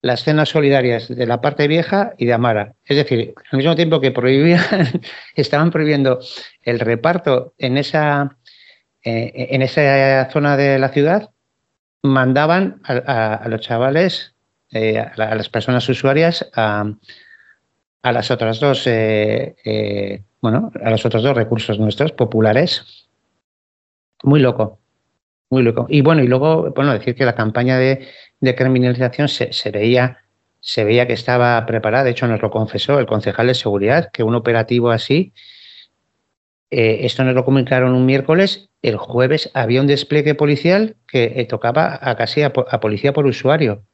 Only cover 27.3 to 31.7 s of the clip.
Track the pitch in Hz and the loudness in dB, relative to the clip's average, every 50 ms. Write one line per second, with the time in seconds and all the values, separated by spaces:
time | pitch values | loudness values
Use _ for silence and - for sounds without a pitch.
27.3 | 117 - 113 110 110 120 120 127 131 127 131 131 135 131 - - - - - _ | 0 -2 -4 -2 -2 -2 0 0 2 2 2 2 0 -2 -6 -18 -20 -20 -20 _
28.3 | _ _ - 127 127 127 131 131 131 127 127 123 123 123 127 123 - - 147 139 | _ _ -2 -2 0 0 0 2 2 2 2 2 0 0 -2 -2 0 -2 -2 -2
29.3 | - - - - - - - - - 104 107 117 123 123 123 127 123 _ _ _ | -2 -4 -6 -6 -6 -8 -8 -6 -4 0 2 2 4 2 2 0 -2 _ _ _
30.3 | _ _ _ _ _ _ - - - - 110 104 113 120 123 123 117 110 120 - | _ _ _ _ _ _ -12 -8 -4 -2 0 2 2 2 2 2 -2 -4 -2 -2
31.3 | 123 123 123 120 120 117 113 117 | 0 2 2 2 2 0 0 -2